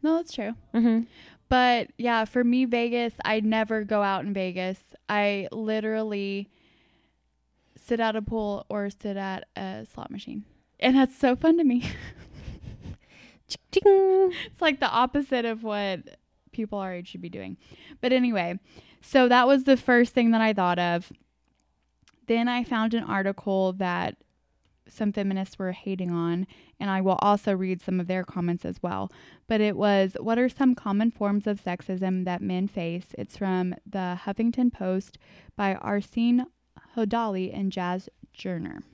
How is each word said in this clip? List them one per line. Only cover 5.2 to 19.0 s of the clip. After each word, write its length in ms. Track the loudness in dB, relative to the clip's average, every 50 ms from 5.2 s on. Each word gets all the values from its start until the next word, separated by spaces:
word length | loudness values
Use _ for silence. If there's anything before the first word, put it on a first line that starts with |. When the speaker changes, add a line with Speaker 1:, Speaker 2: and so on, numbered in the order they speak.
| 0 0 0 -2 -4 -8 -8
Speaker 1:
literally 1000 | -6 -4 -2 -2 -2 -2 -2 -2 -2 -2 -4 -4 -4 -4 -4 -4 -6 -6 -10 _ _ _ _ _ _ _ _ _ _ _ _ _ _ _ _ _ _ _ _ _ _ _ _ _ -20
sit 220 | -6 -4 -2 0
at 160 | 0 0 -2
a 60 | -2 -4
pool 440 | -4 -4 -4 -4 -4 -6 -6 -8 -8
or 220 | -6 -6 -6 -6
sit 260 | -8 -8 -8 -8 -6
at 300 | -6 -6 -6 -8 -8 -10 -12 _
a 300 | -12 -10 -10 -10 -12 -14 -16 -16
slot 180 | -16 -14 -14
machine. 340 | -14 -14 -14 -12 -12 -12 -12 -14 _ _ _ _ _ _
And 160 | 2 4 6
that's 200 | 6 6 4 4
so 180 | 2 2 2 2
fun 200 | 4 4 4 4 6
to 60 | 4
me. 160 | 4 2 2
<laughs> 1700 | 0 -4 -8 -10 -12 -16 -18 -18 -20 -20 -20 -16 -16 -16 -16 -14 -16 -16 -16 -14 -14 -14 -14 -14 _ _ -20 -20 -20 -20 -20 _ _ -14
Speaker 2:
Ching, 100 | -14 -14 _ _ -2
ching. 600 | 4 6 8 8 8 6 6 6 6 4 4 2 -2 -8
Speaker 1:
It's, 140 | -12 -6 -2
like, 200 | 0 0 2 2
the 100 | 0 0
opposite 540 | 2 2 2 2 2 -2 -2 0 0 -2 0
of 180 | -2 -4 -4 -6
what 560 | -4 -4 -2 -2 -2 -4 -6 -8 -14 -20 -20 _ _ _ _ _ _ -8
people 260 | -6 -6 -6 -6 -6
our 160 | -6 -6 -8
age 140 | -10 -10 -12
should 140 | -14 -14 -12
be 60 | -12
doing. 280 | -12 -12 -12 -12 -14 -16 _ _ -20 -20 -20 -20 -12 -6
But 120 | 0 2 4
anyway, 460 | 4 4 2 0 0 -2 -2 -4 -8 -10 _ -20 -20 -20 _ _ _